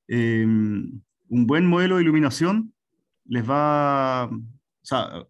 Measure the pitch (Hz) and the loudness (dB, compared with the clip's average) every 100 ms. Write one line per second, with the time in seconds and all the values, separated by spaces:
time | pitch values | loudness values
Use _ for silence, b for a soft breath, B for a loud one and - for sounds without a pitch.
0 | - 117 117 113 110 110 107 104 - 107 | -6 -2 0 2 2 2 0 -4 -8 -12
1 | - _ _ 120 117 151 180 175 185 185 | -20 _ _ 0 2 2 2 2 2 2
2 | 165 156 147 123 170 214 220 - _ _ | 2 2 0 0 0 0 -4 -10 _ _
3 | _ _ - 123 113 139 147 147 143 139 | _ _ -6 -4 0 2 2 2 2 0
4 | 131 127 120 113 113 - _ _ - 131 | 0 -2 -4 -8 -14 -20 _ _ -6 -6
5 | 101 85 - | -6 -10 -12